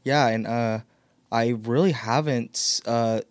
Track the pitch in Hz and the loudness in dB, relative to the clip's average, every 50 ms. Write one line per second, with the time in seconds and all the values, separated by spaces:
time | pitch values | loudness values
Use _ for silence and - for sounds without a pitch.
0 | - 135 139 147 135 117 110 113 110 110 113 120 117 113 110 113 113 _ _ _ | -4 0 2 4 4 2 2 0 -2 -2 -2 0 0 -2 -2 -4 -8 _ _ _
1 | _ _ _ _ _ _ 113 117 117 120 123 110 110 117 117 139 180 196 151 120 | _ _ _ _ _ _ 0 0 2 0 0 -2 -2 0 2 2 2 2 2 0
2 | 107 110 120 143 156 151 131 120 117 - - - - - - - - 113 117 117 | -2 0 0 0 0 0 -2 -2 -4 -6 -6 -4 -4 -2 -4 -4 -2 -2 0 0
3 | 117 113 113 110 - - | 0 0 0 -2 -4 -8